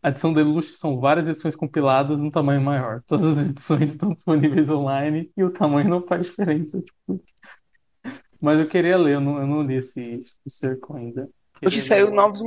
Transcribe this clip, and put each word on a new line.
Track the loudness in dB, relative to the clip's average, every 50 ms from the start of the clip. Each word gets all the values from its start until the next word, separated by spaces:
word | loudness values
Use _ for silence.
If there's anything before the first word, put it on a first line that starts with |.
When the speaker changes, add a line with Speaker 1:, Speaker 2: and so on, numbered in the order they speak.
| _
Speaker 1:
a | -2
edição | -4 0 -2 0 2
deluxe | 4 4 4 2 0 -2 -6 -10
são | -8 -6 -4 -4 0
várias | 2 2 4 4 2 -2
edições | -4 -4 -4 -6 -6
compiladas | -4 -8 -6 -2 0 2 4 4 4 2 0 -2 -2
num | -4 -2
tamanho | -2 0 2 2 2 2
maior. | 2 0 0 -2 -2 -4 -6 -8 -6
Todas | _ 0 2 2 2 2 2
as | 0 -2
edições | -4 -6 -2 -2 0 2 0 -2 -2
estão | -4 -4 -4 -4
disponíveis | -4 _ 0 2 4 4 2 2 2 0 0
online | 0 0 0 0 -2 -2 -2 -2 -2 -4 -4 -8 _
e | -2 -2
o | -2 0
tamanho | 0 0 2 2 2 2 2
não | 2 0 0
faz | -2 -2 -2 -2
diferença, | -6 -4 -4 -2 0 0 -2 -2 -6 -8 -10 -10
tipo. | -10 _ _ _ -10 -10 -10 _ _ _ _ _ -20 -20 _ _ _ _ _ _ _ _ _ _ -16 -16 -16 _ _ _ _
Mas | 0 2 4 4
eu | 2 2
queria | 0 0 2 4 4 4
ler, | 4 4 4
eu | 2
não, | 0 -2 -2 -2
eu | -2
não | -2 0 0 -2
li | -2 -2
esse, | -4 -4 -6 -10 -12 -10 -10 -10
esse | -12 -12 -14 _ _ _ -16
cerco | -14 -6 -4 -4 -4 -4 -8 -14 -14
ainda. | -12 -12 -10 -10 -10 -12 -12 _ _ _ _ _ _ -2
Speaker 2:
Hoje | 0 0 0
Speaker 1:
Queria | 0
Speaker 2:
saiu | 2 4 4 4 4
Speaker 1:
ler. | 4
Speaker 2:
Novos | 4 4 4 2 -2 -4